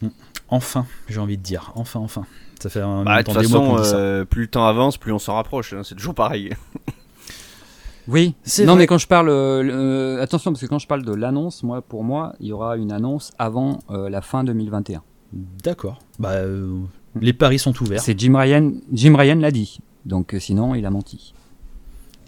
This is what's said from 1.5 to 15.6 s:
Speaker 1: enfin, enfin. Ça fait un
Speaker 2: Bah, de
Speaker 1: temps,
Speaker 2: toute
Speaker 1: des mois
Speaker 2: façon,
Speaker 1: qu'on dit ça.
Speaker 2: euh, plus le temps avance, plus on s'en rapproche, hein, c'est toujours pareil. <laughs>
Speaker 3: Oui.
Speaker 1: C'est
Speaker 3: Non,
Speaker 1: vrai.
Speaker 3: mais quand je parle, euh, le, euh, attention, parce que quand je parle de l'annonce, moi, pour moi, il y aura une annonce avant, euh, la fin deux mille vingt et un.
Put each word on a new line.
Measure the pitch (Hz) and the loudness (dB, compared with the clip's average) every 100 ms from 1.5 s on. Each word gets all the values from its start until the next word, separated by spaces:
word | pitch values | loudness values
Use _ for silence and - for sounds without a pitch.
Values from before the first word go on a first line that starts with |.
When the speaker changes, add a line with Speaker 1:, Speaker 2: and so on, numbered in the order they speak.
| 90 - 117 | -8 -10 -10
Speaker 1:
enfin, | 113 113 | -8 -8
enfin. | 110 - 95 - - - | -8 -10 -12 -16 -20 -12
Ça | 101 | -8
fait | 107 | -4
un | 101 98 | -4 -2
Speaker 2:
Bah, | 101 107 | 2 2
de | 110 | 2
Speaker 1:
temps, | |
Speaker 2:
toute | 110 | 2
Speaker 1:
des | 113 | 4
mois | 131 | 4
Speaker 2:
façon, | 135 120 | 4 4
Speaker 1:
qu'on | |
dit | 104 | 2
ça. | 101 | 2
Speaker 2:
euh, | 98 98 95 | 0 -2 -2
plus | 120 | -2
le | 113 | -2
temps | 127 113 | 2 2
avance, | 113 135 - | 4 2 0
plus | 113 | -4
on | 107 | -4
s'en | - 107 | -2 -4
rapproche, | - 135 113 | -4 -6 -8
hein, | 101 | -10
c'est | 98 | -12
toujours | 95 160 - | -12 -8 -2
pareil. | - 110 98 120 | -2 -2 -8 -12
<laughs> | - - - - _ _ - - - - - - - - - | -14 -16 -14 -16 _ _ -20 -20 -20 -20 -20 -18 -18 -16 -2
Speaker 3:
Oui. | 147 175 - | 2 2 0
Speaker 1:
C'est | - - 165 | -4 4 8
Speaker 3:
Non, | |
Speaker 1:
vrai. | 185 | 8
Speaker 3:
mais | 165 | 8
quand | 175 | 4
je | - | 4
parle, | 175 160 | 4 6
euh, | 139 135 135 | 4 4 2
le, | 135 | 0
euh, | 131 135 135 131 131 | 0 0 0 -2 -2
attention, | 131 165 185 | -2 -2 -2
parce | 143 | -4
que | 127 | -4
quand | 147 | -6
je | - | -4
parle | 143 120 | -4 -4
de | |
l'annonce, | 104 120 139 170 - | -4 -2 -2 -4 -6
moi, | 120 123 | -8 -8
pour | - 110 | -10 -8
moi, | 113 143 160 - | -4 -4 -6 -10
il | 104 | -10
y | |
aura | 104 113 117 | -6 -6 -4
une | 104 | -4
annonce | 104 120 143 - - | -4 -4 -4 -8 -6
avant, | 113 117 135 139 - | -4 -2 -4 -4 -8
euh, | 98 98 | -8 -6
la | 98 | -8
fin | - 131 | -6 -4
deux | 131 | -2
mille | 113 107 | -2 -4
vingt | 104 104 | -4 -6
et | 85 | -8
un. | - _ _ 92 92 92 | -12 _ _ -16 -16 -8